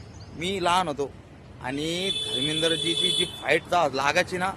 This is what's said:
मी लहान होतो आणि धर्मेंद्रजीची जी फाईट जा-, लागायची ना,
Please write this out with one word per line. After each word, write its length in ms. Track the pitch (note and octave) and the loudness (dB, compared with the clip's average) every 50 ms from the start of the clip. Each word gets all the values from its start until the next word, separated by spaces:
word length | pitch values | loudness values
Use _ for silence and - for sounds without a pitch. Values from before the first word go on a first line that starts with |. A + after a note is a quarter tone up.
| - - - - - - - | -16 -16 -16 -16 -16 -14 -8
मी 280 | D3+ E3 F#3 G3+ F#3+ F3 | -4 -4 -2 0 2 4
लहान 240 | F3 F3 F#3+ F3+ | 4 4 4 4
होतो 240 | D#3 C#3 C#3 C#3 B2+ - - - - - - - - - - B2+ | 2 0 -2 -4 -4 -6 -12 -18 -20 -20 -20 -20 -18 -14 -10 -8
आणि 460 | B2+ C3+ C#3+ D3+ E3 E3+ F3+ F#3+ G3 | -6 -4 -4 -2 -2 -2 -2 -2 -2
धर्मेंद्रजीची 1040 | - - - - E3 E3 - D3+ D#3 D#3 D#3+ E3 E3 D#3+ E3 E3+ E3 D#3+ - - | -2 -2 -2 -2 -2 -2 0 0 0 2 2 2 2 2 0 0 0 2 2 2
जी 140 | - - F3+ | 2 2 0
फाईट 380 | - - - A2 B2+ D3+ E3+ - | -2 -4 -4 0 2 2 2 2
जा-, 300 | - F3 F3 D#3+ C#3 B2+ | 2 2 4 4 2 2
लागायची 440 | C3+ C#3 D3 D3 F3+ F3+ - F#3 | 2 2 4 4 4 2 0 0
ना, 140 | F3+ F#3 G3 F#3 | -2 -2 -2 -4